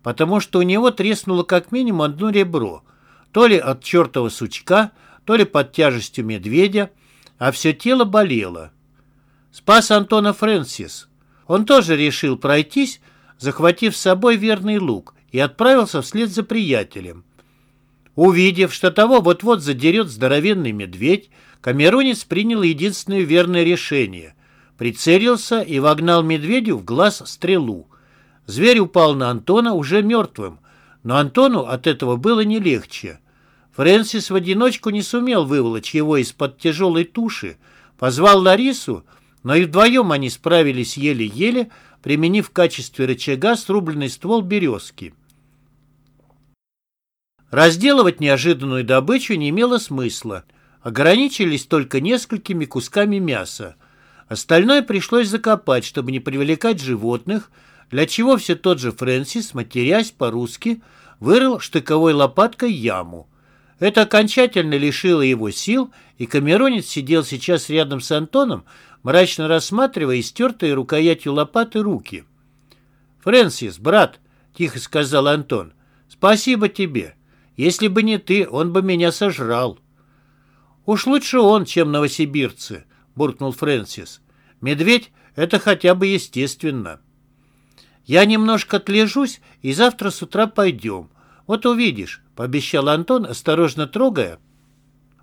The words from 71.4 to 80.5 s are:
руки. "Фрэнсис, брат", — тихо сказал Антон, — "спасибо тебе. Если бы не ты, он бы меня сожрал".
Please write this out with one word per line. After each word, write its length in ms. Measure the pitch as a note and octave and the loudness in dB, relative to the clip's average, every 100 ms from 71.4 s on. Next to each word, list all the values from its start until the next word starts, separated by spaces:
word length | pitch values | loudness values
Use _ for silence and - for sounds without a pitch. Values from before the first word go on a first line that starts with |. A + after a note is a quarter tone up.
| D3+ A#3 A3+ A3 | -2 -2 -4 -4
руки. 440 | G#3 C3+ - F#2 - _ _ _ _ _ _ _ _ _ | -4 -4 -8 -18 -18 _ _ _ _ _ _ _ _ _
"Фрэнсис, 580 | - G#3 F3 - A2 E2+ | 2 4 4 0 -10 -6
брат", — 420 | A2+ G#3 E3 - _ _ _ - | 2 2 2 -2 _ _ _ -6
тихо 240 | D#3+ B2 | -6 -6
сказал 480 | - D3+ C#3 C#3+ C#3+ | -6 -4 0 0 2
Антон, — 440 | D3 C3 A#2 E2 _ _ _ _ | 0 -2 -6 -8 _ _ _ _
"спасибо 600 | _ F#3+ G#3+ C4 A#3+ G#3 | _ 2 2 2 0 -2
тебе. 460 | G#3 F#3 B2+ D#2+ _ _ _ _ - | -2 -6 -6 -8 _ _ _ _ -4
Если 320 | D#3 F3 G#3+ | -2 0 -2
бы 140 | G3 | 0
не 160 | A3 G#3+ | 0 -2
ты, 300 | - G3 E3+ | -2 -2 -2
он 240 | B2+ F3 | -4 -2
бы 100 | F3+ | -2
меня 300 | F#3+ F3 E3+ | 0 0 0
сожрал". 640 | E3 G3+ C#3+ A#2 A#2+ B2 - _ _ _ _ _ _ _ | 0 -4 -2 -4 -2 -4 -8 _ _ _ _ _ _ _